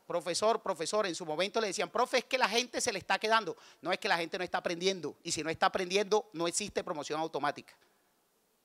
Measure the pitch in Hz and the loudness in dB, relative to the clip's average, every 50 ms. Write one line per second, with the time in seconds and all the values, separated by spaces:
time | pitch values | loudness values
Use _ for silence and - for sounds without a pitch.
0 | _ - 160 175 156 180 165 - 208 220 233 214 - 202 190 151 165 151 208 214 | _ -4 -4 -2 -2 -2 -2 2 4 4 4 2 0 -2 -4 -2 -2 -2 0 0
1 | 214 190 160 - 185 156 151 156 185 202 - 226 220 196 175 - 185 165 - 214 | 0 0 -2 -4 -6 -4 -2 -2 -2 0 0 0 0 0 0 -2 -2 0 0 0
2 | 254 - - 247 - - - 262 247 196 208 240 254 240 - 269 - 247 208 185 | 2 2 2 2 2 2 0 2 2 2 2 2 0 0 -2 -2 -2 0 -2 -2
3 | 151 - 190 190 - 214 220 226 214 170 - - - - - _ - 165 190 - | 0 0 0 0 2 2 2 2 2 0 -4 -8 -12 -20 -18 _ -4 -2 -2 0
4 | - 208 180 170 170 160 - 185 180 170 - 180 - 190 175 170 180 190 190 180 | 0 2 2 0 0 -2 -4 -6 -4 -4 -4 -2 -2 -2 -2 0 0 0 0 0
5 | 151 139 - - - 170 - 160 147 160 165 - 196 185 - 196 190 180 185 196 | -4 -8 -8 -8 -8 -6 -4 -4 -2 -4 0 2 2 2 4 2 0 2 2 2
6 | 214 190 214 214 - - - 156 170 175 - - 208 196 - 214 190 175 175 147 | 2 4 2 2 0 0 -4 -4 -2 -2 -2 -2 -4 -4 -4 -6 -4 -4 -6 -6
7 | 139 - 147 156 160 160 - 147 139 147 - 131 - - - _ _ _ _ _ | -6 -6 -4 -4 -4 -4 -4 -2 -2 -2 -2 -4 -8 -20 -20 _ _ _ _ _
8 | _ _ _ _ _ _ _ _ _ _ _ _ _ | _ _ _ _ _ _ _ _ _ _ _ _ _